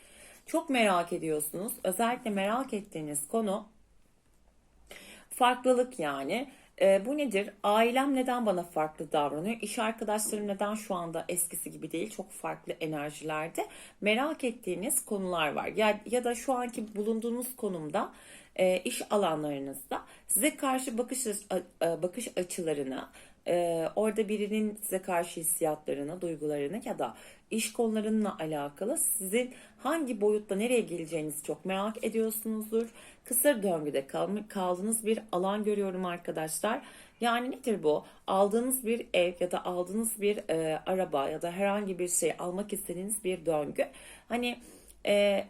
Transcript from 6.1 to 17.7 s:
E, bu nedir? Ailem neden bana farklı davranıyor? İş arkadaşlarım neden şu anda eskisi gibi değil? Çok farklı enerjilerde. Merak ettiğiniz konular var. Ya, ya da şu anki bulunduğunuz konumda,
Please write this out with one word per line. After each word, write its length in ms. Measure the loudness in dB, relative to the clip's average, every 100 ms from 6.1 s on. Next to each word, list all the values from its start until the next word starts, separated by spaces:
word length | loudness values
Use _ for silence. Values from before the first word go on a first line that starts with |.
| -2 -2 -2 -4 -12 -14 4
E, 240 | 8 8 4
bu 120 | 0
nedir? 320 | 0 0 -2 -2
Ailem 520 | 4 6 6 4 4 2
neden 300 | 2 2 2
bana 180 | 0
farklı 480 | 0 -2 -2 -4 0
davranıyor? 460 | 2 2 0 -4 -4
İş 180 | -4 -2
arkadaşlarım 680 | -2 -2 -2 0 0 -2 -2
neden 280 | -2 -2 -2
şu 200 | -4 -4
anda 300 | -4 -6 -4
eskisi 420 | -2 -4 -6 -10
gibi 200 | -10 -6
değil? 180 | -4 -4
Çok 220 | -8 -12
farklı 420 | -10 -8 -8 -10
enerjilerde. 920 | -6 -4 -4 -6 -6 -6 -4 -4 -4 -6 -8 -20 -2
Merak 420 | 2 4 2 0
ettiğiniz 640 | -2 -2 -4 -2 0 -2 0
konular 480 | -2 -2 0 0
var. 140 | 0 -2
Ya, 320 | 2 2 2 -2
ya 180 | 0
da 120 | 0 -2
şu 180 | 0
anki 420 | -2 -2 -6 -6 -4
bulunduğunuz 600 | -2 0 -2 -4 -6 -4
konumda, 580 | -4